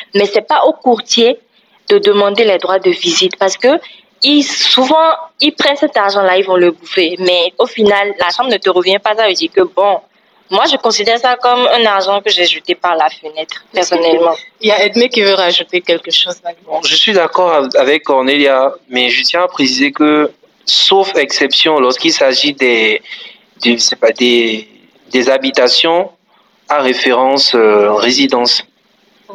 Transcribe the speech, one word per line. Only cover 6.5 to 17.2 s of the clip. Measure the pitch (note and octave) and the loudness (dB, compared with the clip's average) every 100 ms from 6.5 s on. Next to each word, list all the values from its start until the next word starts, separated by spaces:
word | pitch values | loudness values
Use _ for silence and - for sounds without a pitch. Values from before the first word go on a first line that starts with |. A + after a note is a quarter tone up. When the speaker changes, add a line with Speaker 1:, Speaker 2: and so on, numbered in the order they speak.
| F#3 | 2
Speaker 1:
le | F3 | 2
bouffer. | E3 - F#3+ E3 F3 | 0 -6 -2 -2 0
Mais | F3+ F3+ F3 - | 0 0 0 -2
au | B3 | -4
final, | - G#3 G3+ G3+ G3+ | 0 2 2 -2 -4
la | F3+ | -4
chambre | F3+ B3+ | -2 -2
ne | G3+ | -2
te | F#3+ | 0
revient | F3+ F3+ F#3+ | 0 0 0
pas. | G#3+ G#3+ | -2 0
Ça | A3 | 0
veut | |
dire | F3 E3 - | -2 -2 0
que, | |
bon, | F3+ - G3+ F3+ - _ _ _ - | 0 0 0 -2 -6 _ _ _ -4
moi, | F#3+ C4 | -2 0
je | C4+ | 0
considère | A#3 A3 G#3 A#3 | -2 -2 -2 0
ça | B3 B3 | 0 0
comme | B3 B3 B3 | 0 2 2
un | A#3+ A3 | 0 0
argent | G3 F#3+ G3+ | 0 0 -2
que | G#3 | 0
j'ai | F#3+ F3 | 0 0
jeté | D#3 - F3 | -2 -6 -4
par | F3+ E3 | -2 0
la | D#3 | -2
fenêtre, | - D#3 D#3 D#3 - _ | -4 -14 -12 -12 -14 _
personnellement. | F#3 F3+ E3+ E3 E3 E3+ D#3+ - | -4 -2 0 2 2 0 -2 -8
Speaker 2:
<laughs> | - | -4
Il | G#3+ | 0
y | |
a | G3+ | 2
Edmé | G3+ A3+ B3 | 0 0 0
qui | A#3+ | 0
veut | G3 F#3+ | 0 2
rajouter | F3 F3+ - F#3 | 0 -2 -2 -4
quelque | F3+ E3 - | -2 -4 -2
chose | D#3+ F3 F3 | -2 -2 -6
là. | E3+ E3+ - | -12 -14 -8
Speaker 3:
Bon, | D#3 | -6
je | D3+ - | -2 0
suis | - | 2
d'accord | G3 | 2